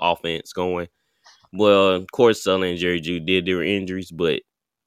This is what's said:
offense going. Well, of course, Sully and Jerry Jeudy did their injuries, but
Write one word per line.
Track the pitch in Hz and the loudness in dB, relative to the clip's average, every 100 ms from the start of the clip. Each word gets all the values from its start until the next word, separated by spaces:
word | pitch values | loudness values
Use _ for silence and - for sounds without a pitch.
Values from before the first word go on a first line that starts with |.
offense | 85 85 85 82 - | -2 -2 -4 -8 -8
going. | - 90 90 87 _ _ _ _ _ _ | -6 -4 -4 -8 _ _ _ _ _ _
Well, | 92 104 98 98 | 0 4 6 4
of | 92 95 | 2 -4
course, | - 120 110 | 2 4 4
Sully | - 95 92 | 0 0 0
and | 87 | -2
Jerry | 90 87 | -2 -2
Jeudy | 80 87 80 | -4 -6 0
did | 92 87 | 0 0
their | 90 | -2
injuries, | 80 101 92 95 92 | -2 -4 -4 -8 -10
but | 82 85 73 - _ _ _ | -4 -2 -2 -6 _ _ _